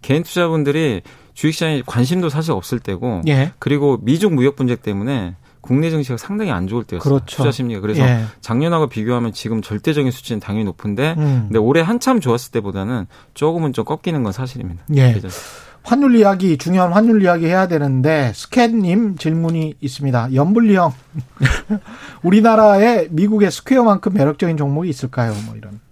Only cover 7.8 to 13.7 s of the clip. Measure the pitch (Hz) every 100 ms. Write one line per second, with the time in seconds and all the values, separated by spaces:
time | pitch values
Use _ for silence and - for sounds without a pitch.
7.8 | 104 107 131 120 110 - - 117 160 170
8.8 | 147 117 110 123 117 104 110 113 101 104
9.8 | 160 151 135 120 - 110 104 107 104 85
10.8 | 107 101 147 165 151 131 107 110 110 156
11.8 | 165 240 262 247 135 120 - 120 101 95
12.8 | 98 123 95 - _ - 151 170 156